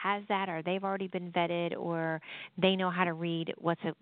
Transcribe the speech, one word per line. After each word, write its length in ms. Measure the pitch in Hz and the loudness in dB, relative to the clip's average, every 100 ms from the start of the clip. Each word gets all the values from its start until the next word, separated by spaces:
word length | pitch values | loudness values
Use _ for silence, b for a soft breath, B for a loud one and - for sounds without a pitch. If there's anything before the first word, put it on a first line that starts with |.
has 200 | 196 202 208 | -2 -2 0
that, 220 | 196 190 | -2 0
or 120 | 160 | -2
they've 220 | 170 190 | -2 -2
already 240 | 196 196 190 | -2 -2 -2
been 240 | 185 175 | -4 -2
vetted, 460 | 175 170 175 170 - | 0 2 2 0 -2
or 420 | 175 165 160 160 B B B - | -2 0 0 -2 B B B 2
they 140 | 190 | 4
know 140 | 185 185 | 4 2
how 160 | 175 | 2
to 80 | 175 | 2
read 400 | 160 170 165 160 - | 2 -2 0 -2 -2
what's 240 | 165 170 | 0 0
a, 100 | 160 - | -2 -2